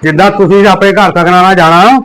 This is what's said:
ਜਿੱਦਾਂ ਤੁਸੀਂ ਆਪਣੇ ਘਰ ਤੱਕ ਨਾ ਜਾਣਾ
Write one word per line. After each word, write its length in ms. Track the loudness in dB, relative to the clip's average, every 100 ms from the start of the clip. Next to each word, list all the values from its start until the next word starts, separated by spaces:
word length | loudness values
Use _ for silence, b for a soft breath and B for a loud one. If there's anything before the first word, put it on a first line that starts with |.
ਜਿੱਦਾਂ 300 | -4 0 -2
ਤੁਸੀਂ 360 | 0 0 2 2
ਆਪਣੇ 240 | 0 0
ਘਰ 200 | 0 -2
ਤੱਕ 160 | -2 -2
ਨਾ 260 | 0 0
ਜਾਣਾ 480 | 0 0 2 2 0